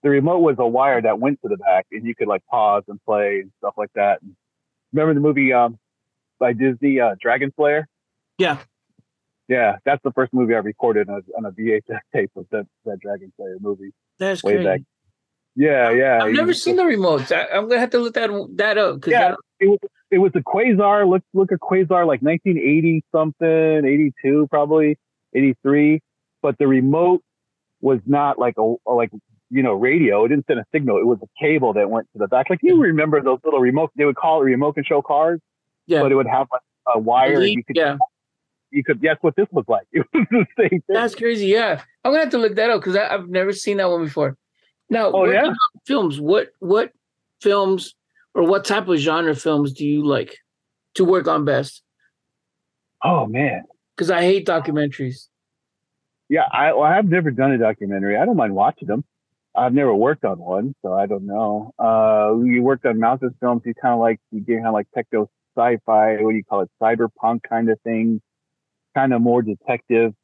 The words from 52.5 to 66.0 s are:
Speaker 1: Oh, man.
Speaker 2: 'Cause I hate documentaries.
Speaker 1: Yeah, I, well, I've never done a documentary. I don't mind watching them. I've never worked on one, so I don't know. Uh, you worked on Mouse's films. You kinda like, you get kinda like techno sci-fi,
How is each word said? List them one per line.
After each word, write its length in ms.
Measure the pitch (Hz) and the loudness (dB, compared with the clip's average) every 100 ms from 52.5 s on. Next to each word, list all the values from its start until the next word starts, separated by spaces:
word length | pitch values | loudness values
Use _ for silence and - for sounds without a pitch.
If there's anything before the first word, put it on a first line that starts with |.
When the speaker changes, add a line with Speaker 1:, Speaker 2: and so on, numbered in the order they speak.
| _ _ _ _ _ | _ _ _ _ _
Speaker 1:
Oh, 220 | 175 170 107 | -2 0 -2
man. 360 | 120 143 - - _ _ - | -2 -4 -4 -12 _ _ -6
Speaker 2:
'Cause 140 | 170 | -2
I 120 | 175 | 0
hate 240 | 175 196 175 | 2 0 0
documentaries. 800 | 165 156 151 147 - 131 131 - _ _ _ _ _ _ _ _ _ _ | -2 -2 -2 -4 -4 -10 -10 -20 _ _ _ _ _ _ _ _ _ _
Speaker 1:
Yeah, 180 | 156 - | -2 0
I, 200 | - 147 | 0 0
well, 100 | 123 | 2
I've 260 | 151 185 208 | 2 2 2
never 220 | 175 160 | 0 0
done 220 | 120 135 | 0 0
a 60 | 127 | 2
documentary. 580 | 113 110 98 101 98 104 | 0 -2 -6 -4 -2 0
I 80 | |
don't 120 | 185 214 | 0 0
mind 180 | 113 | 0
watching 340 | 98 113 - 160 | 0 -2 -2 -6
them. 160 | 113 - _ _ _ _ | -6 -6 _ _ _ _
I've 180 | - 123 | -2 0
never 200 | 131 139 | 2 2
worked 300 | 101 120 151 | 2 0 0
on 140 | 113 90 | -4 -6
one, 360 | 87 92 123 139 | -6 -4 -4 -8
so 100 | 95 | -6
I 140 | 92 98 | -4 -2
don't 200 | 101 101 | -6 -6
know. 460 | 104 110 104 107 - | -4 -4 -4 -8 -4
Uh, 560 | 113 113 110 107 107 113 | 0 2 2 2 2 2
you 180 | 123 123 | 2 2
worked 220 | 123 131 131 | 0 0 -2
on 120 | 113 | 0
Mouse's 340 | 113 131 127 120 | 0 0 -4 -4
films. 220 | 123 120 | -4 -2
You 100 | 120 | -4
kinda 220 | 113 123 120 | -6 -2 0
like, 220 | 117 110 _ | 0 -2 _
you 80 | 110 | -10
get 160 | 107 117 | -4 -4
kinda 160 | 113 | -2
like 140 | 107 101 | -4 -4
techno 360 | - 113 113 107 _ _ - | -8 -4 -4 -4 _ _ -2
sci-fi, 600 | 120 117 - 110 | -2 -2 0 2